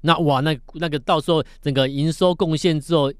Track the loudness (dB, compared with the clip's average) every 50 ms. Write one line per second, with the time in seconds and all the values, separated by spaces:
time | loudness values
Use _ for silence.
0 | 2 0 0 2 2 2 2 2 2 0 -2 -4 -6 -16 -10 -8 -6 -4 -4 -6
1 | -2 0 0 0 2 0 0 0 0 -4 -10 -8 -6 -2 0 0 0 0 -2 -2
2 | -2 -2 0 2 2 2 2 2 -2 -2 -2 0 0 0 0 0 -2 0 0 2
3 | 2 0 -4